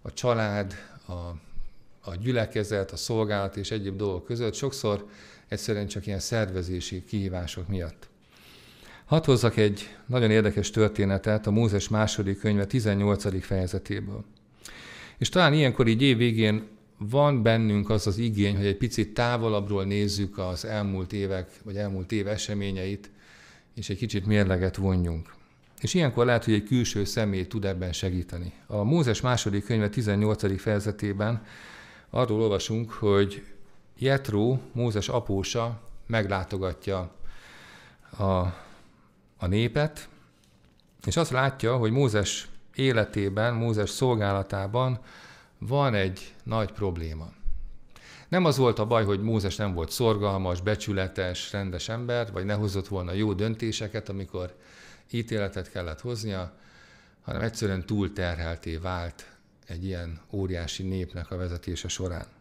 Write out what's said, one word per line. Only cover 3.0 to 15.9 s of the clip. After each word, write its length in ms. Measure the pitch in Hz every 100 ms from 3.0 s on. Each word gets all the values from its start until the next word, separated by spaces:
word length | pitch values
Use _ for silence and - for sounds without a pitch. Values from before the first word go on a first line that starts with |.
| - 113 107 104 98 101
és 140 | 95
egyéb 240 | 110 98 95
dolgok 300 | 104 90 -
között, 280 | 117 117
sokszor 520 | - 135 131 107 104 - - - - -
egyszerűen 400 | 104 - 104 101
csak 200 | 101 95
ilyen 120 | 98
szervezési 840 | - 117 101 92 87 90 - 92
kihívások 640 | - 107 98 90 87 - 82
miatt. 420 | 95 82 - - _ _ - - - - - - - -
Hadd 200 | 156 160
hozzak 320 | 123 117 113
egy 380 | 104 104 - - -
nagyon 260 | 127 113
érdekes 380 | 107 104 104 101
történetet 760 | 113 107 107 98 98 - 107 107
a 40 |
Mózes 360 | 104 117 101 -
második 520 | 107 107 - 98 98
könyve 260 | 110 104 101
tizennyolcadik 760 | 131 110 98 101 101 104 95
fejezetéből. 840 | - 95 92 95 - 101 101 104 - - _ _ - - - - - -
És 120 | 120
talán 240 | 180 165
ilyenkor 340 | 151 135 -
így 140 | 117